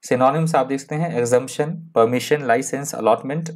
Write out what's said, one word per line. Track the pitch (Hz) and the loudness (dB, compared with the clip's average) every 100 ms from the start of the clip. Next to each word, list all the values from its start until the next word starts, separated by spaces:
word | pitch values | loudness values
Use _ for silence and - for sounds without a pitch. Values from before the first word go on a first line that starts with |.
सिनोनिम्स | - 123 131 156 160 156 | -2 2 4 2 2 2
आप | 131 | 0
देखते | 139 - 147 | -2 -4 -6
हैं | 170 120 | -4 -2
exemption, | 120 123 131 - 151 - - 113 | 2 2 0 -4 -4 -6 -2 2
परमिशन, | 117 127 - 147 131 | 4 2 0 0 2
लाइसेंस, | 120 135 - - - | 0 0 -6 -8 -2
अलॉटमेंट। | 110 117 - 165 165 | 2 2 0 -6 -6